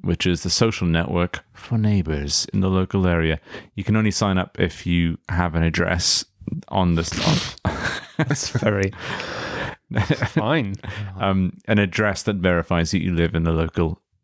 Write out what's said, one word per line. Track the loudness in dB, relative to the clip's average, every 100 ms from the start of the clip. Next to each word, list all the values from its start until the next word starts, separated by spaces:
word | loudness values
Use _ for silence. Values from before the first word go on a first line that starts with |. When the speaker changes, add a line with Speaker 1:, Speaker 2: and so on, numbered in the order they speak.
Speaker 1:
which | -2 0 2
is | 0
the | 0
social | 2 2 2 2
network | 2 2 0 -2 -4 -14
for | -20 -4 0
neighbours | 2 2 2 -2 -2 -2 -2
in | 0
the | 2
local | 2 2 2 2
area. | 4 2 0 -4 -18 -12 -6
You |
can | 0 2
only | 2
sign | 2 2 2
up | 0 0
if | -2 -2 0
you | 2 2 0 -4
have | -2 0 2
an |
address | 2 2 0 0 0 -2 -4 _ -10 -10 -4
on | 0 2 2
the |
s-, | 0 -2 0 0 -2 -6 -6
on | -4 -6 -8 -8 -4
<laughs> | -2
Speaker 2:
That's | -2 -4
very | -2 0 0 -2 -4 -10 -8 -8 -10 -8 -8 -10 -12 -6
Speaker 1:
<laughs> | -2 0 -2 -2
Speaker 2:
fine. | -2 0 0 -2 -6 -10 -12 -10 -2
Speaker 1:
um, | 0 2 0 -2 0
an | 2
address | 2 2 0 0
that | -2 0
verifies | 2 2 2 2 2
that | 0
you | 0
live | 2 2
in | 2
the | 0
local | 0 0 0 0 -2 _ _